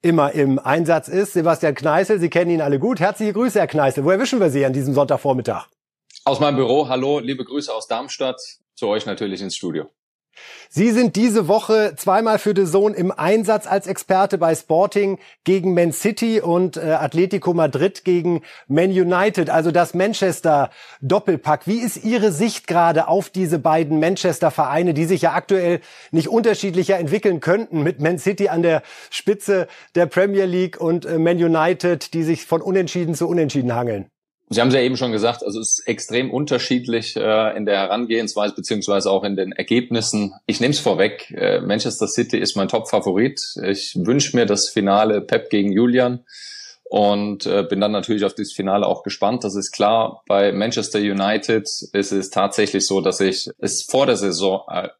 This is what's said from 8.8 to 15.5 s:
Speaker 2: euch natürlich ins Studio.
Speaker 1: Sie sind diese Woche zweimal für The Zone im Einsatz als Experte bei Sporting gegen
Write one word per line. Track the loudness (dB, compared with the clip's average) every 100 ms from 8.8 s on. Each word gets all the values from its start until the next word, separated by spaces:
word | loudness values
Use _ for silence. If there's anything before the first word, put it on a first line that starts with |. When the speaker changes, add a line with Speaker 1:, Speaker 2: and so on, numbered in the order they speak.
| -2
Speaker 2:
euch | -2 -4
natürlich | -6 -6 -6
ins | -8 -8
Studio. | -6 -6 -8 _ _ _ _ -20 -20 -20 -8
Speaker 1:
Sie | 0 2
sind | 4 2 2
diese | 2 2 2
Woche | 0 2 2 2 -2
zweimal | 0 2 2 0
für | 2 0
The | 2
Zone | 2 2 0
im | -2
Einsatz | 0 2 2 2 0 0
als | -2 -2
Experte | -8 0 2 2 2
bei | 2 0
Sporting | 0 2 2 2 0 -2 -10 _
gegen | 0